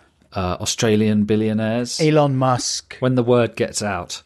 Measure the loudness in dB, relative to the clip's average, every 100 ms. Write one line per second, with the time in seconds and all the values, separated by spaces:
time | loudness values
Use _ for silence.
0 | _ _ _ -6 -4 -4 -6 -2 2 2
1 | 2 2 2 0 0 -2 -2 -4 -4 0
2 | 2 4 4 2 0 0 -2 -8 -10 -4
3 | 0 2 4 4 2 -2 -4 -4 -4 -6
4 | -8 -14